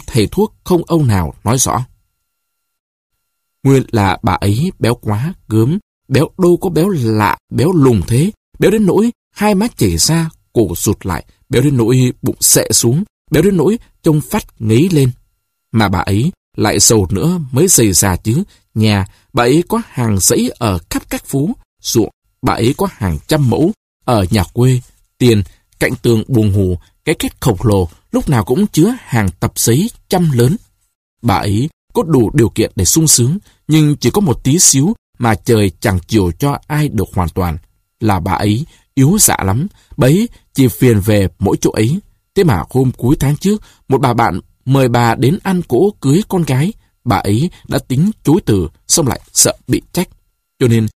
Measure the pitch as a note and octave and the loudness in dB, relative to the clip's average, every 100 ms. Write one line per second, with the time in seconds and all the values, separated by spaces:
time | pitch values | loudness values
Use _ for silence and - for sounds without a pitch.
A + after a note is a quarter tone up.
0 | - B2 G2 - G#3+ _ - F3 - E3 | -2 -2 -2 -2 -4 _ -2 -2 0 0
1 | C3 G2 D#2 - - C3 - - B2+ _ | 2 0 -2 -6 -4 -2 -2 -4 -6 _
2 | _ _ _ _ _ _ _ _ _ _ | _ _ _ _ _ _ _ _ _ _
3 | _ _ _ _ _ _ C3+ C3+ - A2+ | _ _ _ _ _ _ 2 2 2 0
4 | G2 - - F2+ G2+ G#2+ F3+ - A2+ A#2+ | 0 0 -2 -2 0 0 -2 -2 -2 -2
5 | A2 G#2 D#3 - - A2 A#2 F#3+ - _ | -4 -4 -4 -8 -4 0 0 -2 -6 _
6 | - C3 E3 - F3 F3 G3 D#3 G3 E3 | -4 0 0 0 2 2 0 0 0 0
7 | A2+ A2 G2+ - - A#2 C#3 F3+ C3+ G#2+ | 0 0 0 -2 -6 -2 0 4 4 2
8 | - A#2 F#3+ - _ - D#3+ A3 F#3+ E3+ | 0 0 0 -4 _ -2 0 2 2 2
9 | A#3 - _ - G#3 G3 A#3 - G#2 E2 | 0 -4 _ -4 0 0 -2 -2 -2 0
10 | - E3 D#3+ - _ - F#2 E2+ A2+ F#2 | 0 0 -2 -8 _ -2 -2 -2 -4 -4
11 | F#2+ E2 - _ - C3 D3 C3 A2+ B2+ | -4 -8 -10 _ -4 0 0 2 2 2
12 | B2+ - B2 - - C#3 - - A#2 D3 | 0 -2 -6 -4 0 0 0 0 0 0
13 | G#3+ _ - - F#3+ F#3 D3+ A3+ _ _ | -4 _ -4 0 2 2 0 -2 _ _
14 | E3 D3+ - G#3+ - - A2 A2 F#3+ D#3 | -2 0 -2 -6 -8 -6 0 2 2 2
15 | C3 B2+ _ _ _ _ _ A2+ G2+ F#2 | 0 -2 _ _ _ _ _ -2 0 0
16 | - G2+ D3+ - _ - G#2 G2+ - A2+ | 0 0 -2 -4 _ -4 -2 2 2 2
17 | F2 F#2 D#3 F3+ C3 B2+ F#3+ - G#2+ F2 | 2 0 -2 -2 -2 0 2 2 2 2
18 | G2 F2 G#2+ C3+ G#3 _ _ A2 A2 G2+ | 0 -2 -2 -4 -4 _ _ -2 0 0
19 | F#2+ _ _ B2+ A#2+ D#3 F3 A3 - - | -2 _ _ -2 2 2 0 -4 -6 -4
20 | A#2 G2 - - B3 - A2+ F2+ - C#4 | -2 0 0 0 -2 -4 -4 -4 -6 -8
21 | - C4 - C3+ E3 C4 _ _ - A#2 | -8 -10 -6 -4 -4 -6 _ _ -4 -2
22 | G2+ - _ _ B2+ - A2+ C#3+ G3 - | -2 -6 _ _ -6 -2 -2 -2 -6 -4
23 | G2 D2+ - D3+ B2+ G2+ E3 - _ _ | -6 -4 -2 0 0 0 -2 -4 _ _
24 | - A#2 F2+ A2 E2+ A#2+ B2+ B2+ - _ | -2 0 0 0 -2 0 2 0 -4 _
25 | _ - B2 G#2+ G2 _ _ - - B2+ | _ 0 2 2 0 _ _ -8 -6 -2
26 | B2 A2+ G#2 B2 G#2+ G2 F#2 F2 - _ | 0 0 0 0 2 0 0 -4 -10 _
27 | - C4 C4+ - C#3 F2 A2 G2 F2 - | -4 -4 -6 -4 -2 0 0 0 0 -8
28 | _ B3 G#3+ B2 - F3 G#3 - G3+ B3+ | _ -4 0 0 0 0 0 2 2 0
29 | - A#2 F#2+ - G2+ - - C3+ A3+ - | -4 -2 -2 -2 -6 -2 0 0 0 -6
30 | - F#3 E3 B2 B2 G3+ _ _ _ _ | -4 -2 0 2 2 0 _ _ _ _
31 | _ _ A#2 F#2+ G#2 G2+ D3 - _ A#3 | _ _ -2 -2 -2 -2 -4 -8 _ -4
32 | E3 C#3+ G2+ D3 A2 - G2+ - F2+ D#3+ | 0 2 2 0 -2 0 -4 -2 -2 0
33 | D#3 - A#2+ G3 - _ - D#3 D3+ C#3+ | 2 2 0 -2 -8 _ 0 2 2 2
34 | A#2+ G3+ F#3 A2+ C3 E3+ - C3+ E3+ A#3 | 0 0 0 0 0 2 2 2 0 -2
35 | _ - A#2+ G#2+ - A2 G2 - A#2+ F#2 | _ -4 -2 0 2 2 2 -2 -2 -2
36 | - G#2+ F2+ E2 C#3+ - - D3+ D3 A2 | 0 0 0 -2 -4 -4 -4 -2 -2 -2
37 | F2+ F#2+ E2 - E2+ D#2 - _ _ - | -4 -4 -4 -2 -4 -6 -12 _ _ -6
38 | G#2+ F#2+ F#2+ - G#2 G#2+ E3 _ _ - | -4 -2 -2 -2 -2 -2 -4 _ _ 0
39 | C3+ G#3 - - F#2+ A2 F#3+ - - - | 2 2 0 -2 -2 -2 -4 -10 -10 0
40 | B2+ F3 A#3 - _ - B2+ - B2+ G#2 | 2 2 0 -8 _ 0 0 2 2 2
41 | G2+ G#2 F#2 - - - - - A2+ F#3+ | 2 0 0 -2 -2 0 -2 0 0 -2
42 | - _ _ - F3 F2+ - B2+ C3 - | -6 _ _ 0 2 0 -2 -2 0 0
43 | A#2 - C#3 D3 F#3+ G#3+ - _ - B2+ | 0 0 0 0 -2 -4 -6 _ -8 -2
44 | B2+ A#2 A2 F2+ - _ B2+ C3+ B2+ A#2+ | 0 0 -2 -4 -10 _ -2 0 2 2
45 | A#2 - B2+ G3 F#3+ F3+ - A#2+ G3 - | 0 0 0 0 -2 -4 -2 0 0 0
46 | C#3 D#3+ G#3+ F#3 D3+ C3 F3 - _ _ | 0 0 0 -2 -2 -2 -2 -6 _ _
47 | - G2 - G#2+ F3 - - C3+ - C3 | -4 -2 -2 -2 -2 -6 -6 -6 -4 -2
48 | G3 - - D#3+ - G2+ D#2+ - - - | -2 -2 0 0 2 -2 -2 -8 -4 -2
49 | C3+ - - - - - - - - - | -2 -4 -6 -2 -2 -2 -4 -4 -4 -6
50 | F#3 _ _ _ _ - B2 A2+ G#2+ | -6 _ _ _ _ -2 0 2 0